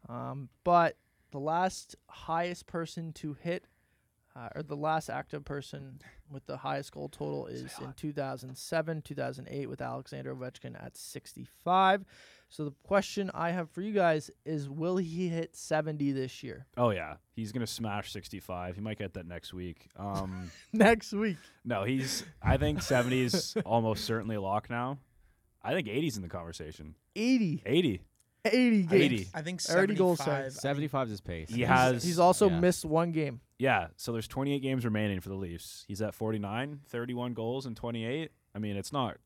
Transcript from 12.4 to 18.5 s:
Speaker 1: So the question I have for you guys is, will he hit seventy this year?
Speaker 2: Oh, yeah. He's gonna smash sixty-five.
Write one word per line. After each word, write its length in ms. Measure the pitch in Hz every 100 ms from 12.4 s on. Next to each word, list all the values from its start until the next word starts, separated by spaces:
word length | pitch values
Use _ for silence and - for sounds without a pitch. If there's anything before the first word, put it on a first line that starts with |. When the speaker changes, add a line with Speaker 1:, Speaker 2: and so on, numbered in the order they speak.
| _
Speaker 1:
So 160 | -
the 100 | 147 -
question 480 | - 202 190 - 190
I 160 | - 170
have 220 | 180 160
for 100 | -
you 100 | 208
guys 380 | 202 175 156 - _ 151
is, 240 | 156 139
will 280 | 147 165 185
he 300 | 170 165 180
hit 260 | 165 165 -
seventy 560 | - 156 156 151 143
this 320 | 135 131 -
year? 240 | 127 - 131 -
Speaker 2:
Oh, 140 | 120
yeah. 240 | 92 78 76 _ -
He's 160 | 107
gonna 140 | 120 113
smash 480 | - 110 101 -
sixty-five. 640 | 104 - 98 -